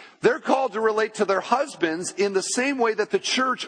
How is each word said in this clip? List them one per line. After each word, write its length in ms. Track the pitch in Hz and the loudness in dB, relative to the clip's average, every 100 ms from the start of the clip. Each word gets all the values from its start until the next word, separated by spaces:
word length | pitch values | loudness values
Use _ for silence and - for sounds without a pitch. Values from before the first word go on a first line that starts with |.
| - - | -20 0
They're 180 | 208 285 | 2 2
called 340 | - 262 262 | 2 0 0
to 60 | 202 | 0
relate 360 | 220 214 214 214 | 0 2 -2 0
to 100 | 190 | 0
their 160 | 190 | 0
husbands 720 | - 240 294 - 165 165 180 - | 2 0 0 -2 -2 -2 -4 -2
in 180 | 202 | 0
the 80 | 190 | 0
same 360 | 180 247 269 262 | -2 -2 0 2
way 160 | 226 | 0
that 180 | 214 202 | 0 0
the 80 | 196 | -2
church 480 | - 247 262 240 | 0 0 0 -2